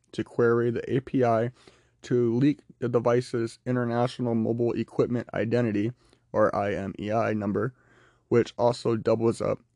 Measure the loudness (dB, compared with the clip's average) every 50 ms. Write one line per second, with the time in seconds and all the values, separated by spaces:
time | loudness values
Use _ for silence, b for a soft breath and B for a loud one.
0 | _ _ -8 -8 -8 -6 0 2 2 4 4 4 2 0 -2 -4 -4 -2 -2 -2
1 | -2 -2 0 2 2 4 2 2 0 -2 b b b b b b b b b b
2 | -6 -2 0 2 2 2 2 2 2 2 0 -2 _ _ -12 -8 -6 0 0 2
3 | 2 4 2 2 0 -2 -4 -4 -4 -4 -8 _ -6 -4 -2 -2 -2 0 0 0
4 | 0 -2 -2 -4 -4 -2 0 0 0 0 0 0 0 -2 -2 -2 -6 -4 0 -2
5 | 0 0 0 -4 -4 -4 -4 -4 -2 0 0 0 0 0 0 -2 -2 -2 -6 b
6 | b b b b b b 0 2 2 2 2 -2 -2 -2 -4 -4 -6 -8 -8 -8
7 | -6 -4 -2 0 0 0 -2 -2 -2 -2 -2 -2 -2 -4 b b b b b b
8 | b b b b b 2 2 2 2 2 0 0 0 0 0 0 -2 -2 -2 0
9 | 2 0 0 2 2 0 0 0 -2 -4 -4 -4 _ _ _